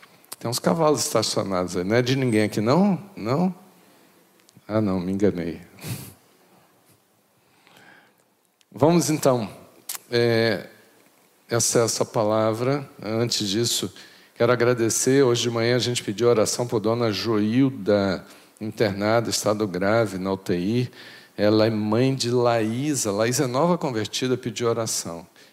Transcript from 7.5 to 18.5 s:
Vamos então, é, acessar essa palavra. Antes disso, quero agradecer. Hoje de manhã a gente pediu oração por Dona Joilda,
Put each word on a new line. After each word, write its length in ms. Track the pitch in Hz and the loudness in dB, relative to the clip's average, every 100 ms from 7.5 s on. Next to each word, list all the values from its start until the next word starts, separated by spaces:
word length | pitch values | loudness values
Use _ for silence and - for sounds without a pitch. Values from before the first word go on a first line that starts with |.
| _ _ - - - _ _ _ _ _ _ _ | _ _ -20 -20 -20 _ _ _ _ _ _ _
Vamos 400 | - 143 170 135 | 2 4 4 2
então, 400 | 156 139 123 98 - - - - - - | 2 2 2 -2 -10 -20 -20 -14 -14 -4
é, 560 | 120 120 113 113 95 - - _ _ _ _ _ _ - | 0 2 2 2 0 -6 -20 _ _ _ _ _ _ -4
acessar 360 | 117 - 123 113 | -2 0 2 2
essa 180 | - | 0
palavra. 840 | - 123 107 110 110 110 123 143 139 - | -2 -2 0 2 0 0 -2 -2 -6 -12
Antes 460 | 101 110 117 - 104 | -6 -2 -2 -2 -2
disso, 440 | 101 120 - 101 - - - - - | 0 0 -2 -6 -10 -20 -20 -12 -2
quero 160 | 117 | 2
agradecer. 720 | 123 120 123 113 - - 135 | 2 2 2 0 0 2 4
Hoje 200 | 131 117 | 4 2
de 60 | 117 | -2
manhã 280 | 117 117 123 | -2 0 0
a 20 | |
gente 240 | 113 120 | 0 -4
pediu 240 | - 101 120 | -6 0 2
oração 400 | 113 101 - 120 | 4 2 -2 -2
por 140 | 117 | -2
Dona 320 | 107 117 117 | 0 0 0
Joilda, 1120 | 95 107 107 107 120 135 110 98 104 98 82 - - - | -2 -2 0 2 2 2 0 0 2 2 -2 -8 -20 -20